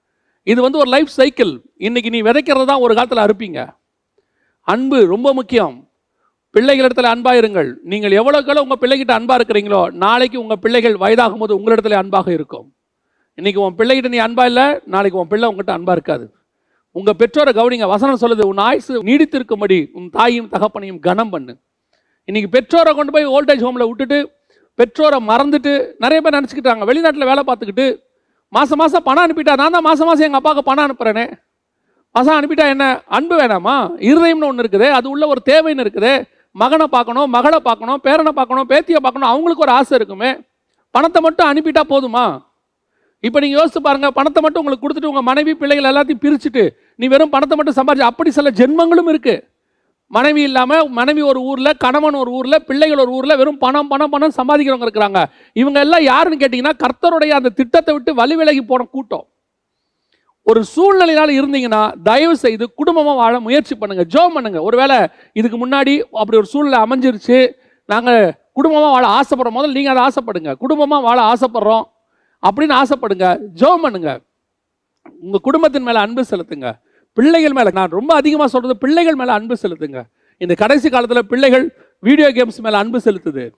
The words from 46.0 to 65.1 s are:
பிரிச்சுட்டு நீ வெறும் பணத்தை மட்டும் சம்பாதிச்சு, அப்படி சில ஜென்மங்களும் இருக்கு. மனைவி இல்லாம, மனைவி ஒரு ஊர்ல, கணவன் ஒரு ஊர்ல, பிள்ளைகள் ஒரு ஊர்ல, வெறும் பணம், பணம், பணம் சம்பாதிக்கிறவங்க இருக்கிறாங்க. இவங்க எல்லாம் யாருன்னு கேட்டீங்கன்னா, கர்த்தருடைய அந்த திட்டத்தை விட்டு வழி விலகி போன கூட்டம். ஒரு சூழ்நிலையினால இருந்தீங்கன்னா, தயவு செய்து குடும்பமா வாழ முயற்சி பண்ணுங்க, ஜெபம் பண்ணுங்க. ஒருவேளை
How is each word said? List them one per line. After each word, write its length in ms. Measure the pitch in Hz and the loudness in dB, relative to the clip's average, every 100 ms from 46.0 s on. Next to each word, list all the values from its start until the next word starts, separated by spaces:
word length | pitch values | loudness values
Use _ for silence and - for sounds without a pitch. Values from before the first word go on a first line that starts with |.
| 285 254 | -2 -2
பிரிச்சுட்டு 480 | 285 294 294 240 180 - _ - | -2 -2 -2 0 -2 -2 _ -6
நீ 100 | 254 | 2
வெறும் 240 | 269 311 | 2 4
பணத்தை 280 | 277 277 302 | 0 0 -2
மட்டும் 160 | 302 | -2
சம்பாதிச்சு, 280 | 254 262 277 | 0 0 2
அப்படி 280 | 240 240 320 | 0 0 -2
சில 200 | 285 285 | 0 0
ஜென்மங்களும் 580 | 202 247 320 330 339 339 | 2 2 2 2 2 2
இருக்கு. 400 | 311 254 185 - _ _ _ _ _ _ | 0 0 -4 -6 _ _ _ _ _ _
மனைவி 360 | 214 285 294 | 0 2 2
இல்லாம, 420 | 285 262 254 320 | 0 0 2 2
மனைவி 380 | 302 240 254 302 | 0 -2 -2 0
ஒரு 180 | 294 262 | 0 0
ஊர்ல, 320 | 254 269 277 | -2 -2 -2
கணவன் 420 | 254 254 285 302 | 0 0 0 0
ஒரு 160 | 285 247 | -2 -4
ஊர்ல, 280 | 254 254 311 | -4 0 0
பிள்ளைகள் 400 | 311 269 311 285 | 0 0 0 2
ஒரு 120 | 254 | 0
ஊர்ல, 260 | 262 269 285 | 0 0 2
வெறும் 220 | 269 277 | 0 0
பணம், 300 | 254 285 285 | -2 0 -2
பணம், 220 | 277 294 | -2 -2
பணம் 220 | 285 302 - | 0 -2 -2
சம்பாதிக்கிறவங்க 500 | 254 294 277 254 233 | 0 0 0 -2 -4
இருக்கிறாங்க. 380 | 208 202 196 156 _ _ | -2 0 0 -2 _ _
இவங்க 280 | 220 269 285 | -2 0 2
எல்லாம் 220 | 285 339 | 2 4
யாருன்னு 440 | 277 262 339 311 269 | 4 2 0 0 -2
கேட்டீங்கன்னா, 240 | 247 277 302 | 0 -4 -2
கர்த்தருடைய 500 | 285 - 339 330 302 | -4 0 0 0 0
அந்த 200 | 285 254 | 0 0
திட்டத்தை 460 | 208 240 330 320 | -2 0 2 2
விட்டு 200 | 294 247 | -2 -2
வழி 220 | 262 240 320 | 0 0 2
விலகி 260 | 311 277 | 2 0
போன 220 | 220 254 | 0 -2
கூட்டம். 420 | 240 269 226 170 - _ _ _ _ _ _ _ _ _ _ _ | -4 -10 -10 -10 -12 _ _ _ _ _ _ _ _ _ _ _
ஒரு 220 | - 226 214 302 | 0 0 0 0
சூழ்நிலையினால 520 | 392 381 349 311 302 | 2 4 4 4 2
இருந்தீங்கன்னா, 640 | 269 277 277 240 214 214 - | 2 0 -2 -2 0 -2 -2
தயவு 340 | 185 247 330 311 | 2 2 2 2
செய்து 360 | 247 220 233 - | 0 -2 -6 -4
குடும்பமா 360 | 320 330 294 | 0 0 0
வாழ 260 | 269 226 240 | 2 0 0
முயற்சி 340 | 220 277 - | 0 0 0
பண்ணுங்க, 300 | 220 208 190 165 | -6 -6 -4 0
ஜெபம் 240 | 269 349 | 2 2
பண்ணுங்க. 300 | 311 226 175 | 0 -6 -4
ஒருவேளை 440 | 180 240 269 254 190 | 0 2 2 2 0